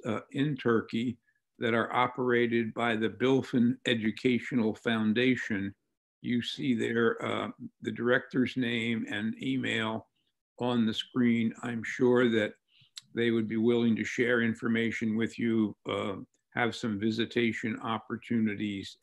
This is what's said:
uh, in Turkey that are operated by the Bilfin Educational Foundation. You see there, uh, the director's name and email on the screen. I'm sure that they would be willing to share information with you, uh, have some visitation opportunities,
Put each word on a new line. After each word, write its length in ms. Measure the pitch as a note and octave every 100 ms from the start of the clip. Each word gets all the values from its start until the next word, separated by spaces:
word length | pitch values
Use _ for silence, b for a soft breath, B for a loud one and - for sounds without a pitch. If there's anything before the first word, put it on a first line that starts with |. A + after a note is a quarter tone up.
| B2
uh, 140 | G#2 -
in 260 | C#3 D3 C#3
Turkey 640 | A#2+ A2 - A2+ B2 A2 _ _ _ -
that 160 | A#2
are 180 | A2+ A2
operated 800 | B2 B2 - B2+ A#2+ A#2+ A#2 A2+
by 200 | A#2 A#2
the 140 | A2 A2
Bilfin 680 | G2 B2+ C3+ A#2+ C3 A#2+ B2+ -
Educational 840 | A#2 G#2+ - B2+ A#2 - B2 A2
Foundation. 1040 | G#2 A#2+ A2+ G#2+ G#2+ B2+ B2 - G2+ G2 - _ _ _ _
You 200 | A#2+ A#2+
see 320 | A#2 - C#3
there, 460 | A2+ A#2 A#2 A#2 -
uh, 260 | A2+ G#2+ G#2+ - A#2 -
the 80 | A#2+
director's 640 | A2 A#2+ B2+ - C#3 A#2+ C3
name 480 | A#2+ A#2+ A#2 A2+ -
and 240 | G#2 A2 -
email 640 | C3+ C3 A2+ A2+ A2 A2+ - _ _ _ _ -
on 280 | B2 A#2+ A2
the 80 |
screen. 580 | G#2+ - C3 A#2+ A#2 A2+ -
I'm 200 | B2 A#2
sure 460 | G#2+ - B2 B2 B2
that 240 | A2 G#2+ - _ b b - _ A2+
they 160 | A#2
would 160 | A2+ G#2+
be 80 | A2+
willing 400 | A#2 A#2+ A#2 G#2+
to 80 |
share 360 | G#2+ - A#2+ A#2+
information 760 | A#2 A2 A#2+ A2+ A2+ G#2+ A2+ G#2+
with 200 | A2 -
you, 380 | A#2 A2+ G#2 - -
uh, 280 | G2+ G#2 F#2 - _ _
have 260 | - A#2 -
some 240 | A#2+ G2+
visitation 800 | A2 A2 A2+ B2 A#2 A2 A2 A2
opportunities, 1160 | A#2 A2 - A#2 - A#2+ A2 G2+ G#2+ G2 F#2 -